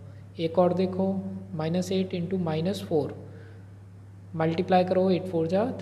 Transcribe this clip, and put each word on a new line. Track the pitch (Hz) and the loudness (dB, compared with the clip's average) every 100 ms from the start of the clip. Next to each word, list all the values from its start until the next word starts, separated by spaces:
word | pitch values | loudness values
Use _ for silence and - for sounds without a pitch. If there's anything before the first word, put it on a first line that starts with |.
| - - - - | -16 -16 -14 -4
एक | 165 180 | 0 4
और | 180 | 4
देखो, | 175 185 185 190 196 - - - | 4 2 2 0 0 -4 -8 -8
minus | 160 160 180 180 | -4 0 0 0
eight | 190 190 | 0 0
into | 180 170 190 | -2 -2 0
minus | 165 156 170 202 | 0 0 0 -2
four, | - 160 135 - - - - - - - - - - - - 160 | 0 0 0 -4 -14 -14 -16 -16 -18 -18 -18 -18 -18 -18 -8 0
Multiply | 165 165 185 185 | 0 2 4 4
करो, | 180 185 190 | 6 4 4
एट | 175 | 2
फ़ोर | - 165 160 | 0 0 2
जा | 185 247 - | 2 0 0